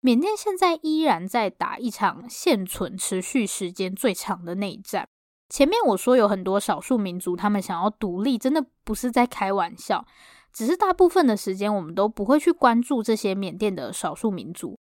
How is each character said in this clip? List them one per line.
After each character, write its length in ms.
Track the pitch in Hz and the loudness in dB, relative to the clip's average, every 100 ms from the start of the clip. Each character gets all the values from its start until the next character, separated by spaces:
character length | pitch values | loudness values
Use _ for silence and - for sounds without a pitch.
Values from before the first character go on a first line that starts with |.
缅 180 | 254 240 | 4 4
甸 160 | 359 427 | 2 0
现 220 | - 370 | -2 2
在 220 | 370 330 | 2 2
依 200 | 311 311 | 0 2
然 260 | 311 170 185 | 2 2 0
在 240 | 240 208 | -2 -2
打 260 | - - - | -2 -6 -4
一 140 | 240 | -8
场 320 | - 196 - 240 | 0 -2 -2 -14
现 380 | - - 233 180 | -4 2 2 0
存 320 | - 190 185 | -4 -6 -4
持 240 | - 185 | -4 -4
续 240 | 180 269 202 | -2 -2 -2
时 260 | - 180 | -4 -8
间 220 | 185 185 | -6 -6
最 180 | 196 247 | -2 -2
长 320 | 180 - 180 | -2 -6 -8
的 120 | 170 180 | -6 -6
内 200 | 202 185 | -6 -8
战。 240 | - 196 - _ _ _ _ | -6 -6 -6 _ _ _ _
前 180 | - 285 | 2 4
面 140 | 440 | 4
我 140 | 381 190 | 2 2
说 180 | - 254 | 4 4
有 120 | 208 | 4
很 160 | 196 | 2
多 160 | 185 196 | 0 -2
少 200 | - 185 | 0 -4
数 160 | - 254 | 0 0
民 240 | 196 175 | 0 -4
族 160 | 180 175 | -4 -2
他 140 | 208 | 0
们 100 | 208 | 0
想 220 | 185 175 | -2 -2
要 80 | 196 | -2
独 320 | - 202 175 | -2 -6 -2
立， 160 | 226 240 | 0 0
真 160 | 262 | 2
的 100 | 311 269 _ | 0 -2 _
不 100 | - | -8
是 180 | 214 247 | -4 0
在 140 | 240 240 | 2 2
开 260 | - 196 | 0 -2
玩 240 | 196 170 - | 0 -2 -6
笑， 300 | - - - _ - - _ | -4 -4 -4 _ -20 -20 _
只 120 | - 220 | -6 -2
是 120 | 359 | 2
大 160 | 392 | 2
部 160 | 359 359 | 6 6
分 160 | 381 285 | 6 4
的 100 | 208 | 2
时 200 | - 190 | -2 -2
间 180 | 202 | -2
我 80 | 208 | -2
们 140 | 160 170 | -4 0
都 120 | 208 | 0
不 160 | 220 | 0
会 160 | 202 294 | 2 4
去 120 | 339 | 4
关 280 | 339 254 233 | 4 4 4
注 220 | 240 262 | 2 -2
这 140 | 220 220 | 0 0
些 180 | 208 | 0
缅 240 | 190 190 165 | -2 -4 -2
甸 180 | 208 180 | -4 -2
的 160 | 120 | -8
少 220 | - 170 | -6 -8
数 160 | - 226 | -2 -4
民 240 | 185 107 | -4 -10
族。 240 | 170 151 95 | -10 -12 -12